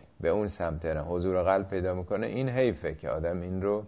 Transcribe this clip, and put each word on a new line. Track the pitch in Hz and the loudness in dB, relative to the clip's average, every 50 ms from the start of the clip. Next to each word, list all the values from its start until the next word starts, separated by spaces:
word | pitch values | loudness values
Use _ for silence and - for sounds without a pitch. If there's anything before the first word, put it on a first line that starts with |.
| - - - - | -20 -20 -8 -2
به | - 82 | 0 2
اون | 85 107 107 | 2 2 0
سمت | 101 90 - 90 82 80 80 82 | -2 -2 -2 -2 -2 -2 -2 -2
رن، | 80 78 78 73 | -2 -2 -2 -2
حضور | 82 87 90 87 95 90 92 | -2 -2 0 0 2 2 4
قلب | 87 92 95 98 101 95 | 4 4 4 4 2 0
پیدا | 98 92 87 92 90 | -2 0 0 0 0
می‌کنه. | 90 90 - 107 98 113 | -2 -2 -2 -2 -2 -2
این | 117 98 120 135 131 | -2 -2 -2 -2 0
حیفه | 120 131 131 120 92 - - 78 78 | 2 2 2 2 2 0 -4 -6 -6
که | 76 - 71 | -4 -4 -4
آدم | 62 78 78 85 90 90 | -2 0 0 -2 -2 -2
این | 87 90 92 92 | -4 -4 -2 0
رو | 92 101 104 104 104 | 0 2 0 0 -2